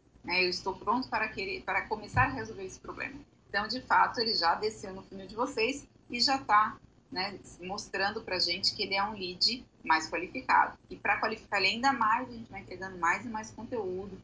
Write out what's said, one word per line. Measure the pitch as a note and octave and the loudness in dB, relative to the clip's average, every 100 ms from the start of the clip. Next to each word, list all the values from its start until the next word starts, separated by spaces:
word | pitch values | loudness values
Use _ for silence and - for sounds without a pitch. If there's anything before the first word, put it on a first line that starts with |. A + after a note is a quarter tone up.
| _ _ | _ _
Né? | D3 F#3 F3+ | -2 2 2
Eu | |
estou | F3 G3 F3+ | 0 -4 -2
pronto | G3+ B3 B3+ | 0 0 0
para | A3 G#3+ | -2 -2
querer, | G#3+ G3 F#3+ | -4 -6 -4
para | - F#3+ F#3 | -2 -2 -2
começar | G#3+ G#3 B3 C#4 | -6 0 2 2
a | |
resolver | C4 A3 F#3+ F#3+ | 0 -6 -8 -10
esse | - | -12
problema." | - - C2 - - _ - | -12 -8 -8 -10 -18 _ -4
Então, | G3+ G#3+ | -2 0
de | B3+ | -4
fato, | - F#3 F#3 B3 | 4 6 6 2
ele | A3 F#3 | -2 2
já | E3+ - | 2 2
desceu | G#3+ - F#3+ | 0 -2 -8
no | F#3+ | -10
funil | - G3 F#3+ | -12 -14 -8
de | G#3+ | -2
vocês | C#4+ A#3 A#3 C#4+ - - - | -2 2 0 0 -10 -20 -8
e | A#3+ | 0
já | C#4 C4+ | 2 2
tá, | - G#3 G#3+ - - _ _ | 6 6 6 0 -16 _ _
né, | F3+ G3+ F#3+ - - | -4 -4 -6 -14 -12
mostrando | F3+ G#3 - F#3+ G3 G#3+ | -8 -8 -4 -2 0 -2
pra | - F3+ | -2 0
gente | F3 F3 - - | 0 2 0 0
que | |
ele | G3 G3 | 0 0
é | |
um | G#3 | 0
lead | G#3 F3+ F3+ A3+ B3+ - _ | -4 -8 0 0 0 -8 _
mais | E3+ D#3+ - | 2 2 2
qualificado. | E3+ F3 C3 - D#3+ C#3+ - - | -4 -4 -6 4 4 4 0 -14
E | F#3 | -4
pra | G#3+ G#3+ | 0 2
qualificar | A3 A3 - G3+ | 0 -4 -2 2
ele | F#3+ | 2
ainda | A3+ C4+ | 4 2
mais, | B3 A3 C4 B3 | 4 4 2 0
a | |
gente | A#3 A3+ | -10 -12
vai | F#3+ | -14
entregando | G3 F#3 F#3+ F3+ | -12 -8 -8 0
mais | E3 G3 A#3+ | 2 2 -2
e | |
mais | G#3+ A3 | -8 -8
conteúdo, | - A#3 A#3+ F#3 F#3 G3 F#3+ | -12 -6 -4 -4 -4 -6 -12